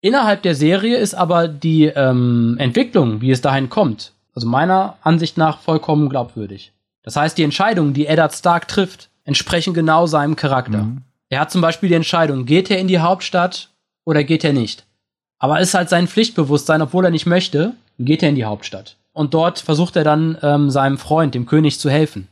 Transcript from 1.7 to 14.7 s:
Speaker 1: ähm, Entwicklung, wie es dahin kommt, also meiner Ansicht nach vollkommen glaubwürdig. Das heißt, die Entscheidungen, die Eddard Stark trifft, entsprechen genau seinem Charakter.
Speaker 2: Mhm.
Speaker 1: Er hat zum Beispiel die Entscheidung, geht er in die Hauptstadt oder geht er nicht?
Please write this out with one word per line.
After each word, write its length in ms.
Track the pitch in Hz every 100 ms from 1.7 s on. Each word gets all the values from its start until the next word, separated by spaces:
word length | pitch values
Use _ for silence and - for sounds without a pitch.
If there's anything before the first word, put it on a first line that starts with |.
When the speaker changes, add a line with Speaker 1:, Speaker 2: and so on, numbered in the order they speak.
| 160
Speaker 1:
ähm, 720 | 151 147 131 127 123 120 117 120
Entwicklung, 640 | 135 120 254 220 131 107
wie 100 | 123
es 100 | 131
dahin 280 | 143 135 131
kommt, 420 | - 190 110 - _ _
also 120 | - 113
meiner 500 | 123 170 185 196 -
Ansicht 340 | - 165 165 -
nach 220 | 160 147
vollkommen 480 | - 160 - 151 147
glaubwürdig. 640 | 135 120 - 101 98 - _ _ _
Das 140 | - 131
heißt, 220 | 156 -
die 40 |
Entscheidungen, 500 | 156 147 196 208 147
die 120 | 135 147
Eddard 280 | 156 156
Stark 340 | - 180 170 -
trifft, 400 | - 190 - - _
entsprechen 500 | - 135 - 175 160
genau 320 | 170 160 160 170
seinem 300 | 151 143 156
Charakter. 420 | 147 131 123 107
Speaker 2:
Mhm. 180 | 107 131 - _ _
Speaker 1:
Er 120 | 131
hat 100 | 156
zum 100 | 185
Beispiel 280 | 165 165 196
die 60 | 170
Entscheidung, 500 | 160 170 160 139 123
geht 240 | 156 190
er 80 | 190
in 100 | 185
die 120 | 180
Hauptstadt 680 | 165 185 - 185 180 - - _ _ _
oder 180 | - 151
geht 220 | 139 160
er 80 | 165
nicht? 320 | 139 110